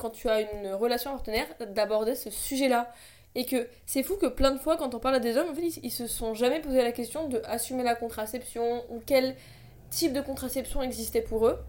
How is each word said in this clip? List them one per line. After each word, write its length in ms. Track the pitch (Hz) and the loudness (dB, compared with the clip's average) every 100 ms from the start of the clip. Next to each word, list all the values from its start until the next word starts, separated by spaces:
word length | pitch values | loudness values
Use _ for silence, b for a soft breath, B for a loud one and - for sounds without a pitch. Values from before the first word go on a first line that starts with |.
quand 100 | 226 | -6
tu 180 | - 240 | -2 2
as 120 | 220 | 2
une 320 | 214 208 196 | 2 -4 -4
relation 380 | 196 240 240 277 | 0 0 0 -2
à 40 | |
partenaire 320 | 262 226 220 302 - | -6 -2 -2 -2 -6
d'aborder 540 | 220 202 208 214 220 | -6 0 2 2 2
ce 160 | 269 220 | 0 -4
sujet-là. 600 | - - 269 269 240 240 B B B B 254 | -6 -2 2 4 4 2 B B B B -6
Et 60 | |
que 240 | 247 254 240 B | 0 0 -2 B
c'est 180 | - 269 | -4 -2
fou 140 | 262 403 | 0 2
que 80 | |
plein 260 | 277 254 269 | 0 4 4
de 80 | 269 | 4
fois, 200 | 311 330 | 2 0
quand 160 | 269 | 0
on 40 | 226 | -2
parle 180 | 262 269 | 2 2
à 40 | |
des 160 | 233 233 | 4 2
hommes, 140 | 339 | 0
en 40 | |
fait, 60 | 294 | 0
ils, 240 | 339 - | -2 -4
ils 60 | 240 | -6
se 160 | - 233 | -6 -6
sont 260 | - 226 | -4 -4
jamais 280 | 214 247 311 | 2 2 2
posé 220 | 302 262 | 2 4
la 100 | 240 | 4
question 360 | 240 233 302 311 | 0 -4 -4 -2
de 140 | 233 | -2
assumer 380 | - 233 - 254 | -2 -4 -2 0
la 120 | 247 | 0
contraception 880 | 233 233 226 214 247 - 233 233 240 240 | 0 -2 -6 -6 -6 -8 -2 -2 -2 -4
ou 140 | 233 | -10
quel 320 | - 262 262 262 B B B B - | 2 4 4 -2 B B B B -8
type 240 | - 330 | 0 0
de 80 | 262 | 0
contraception 580 | 269 269 254 262 254 269 | -2 -4 -4 -4 -2 -2
existait 400 | 254 226 220 233 | -2 -2 -2 -2
pour 260 | 226 220 226 | 0 2 4
eux. 120 | - | 2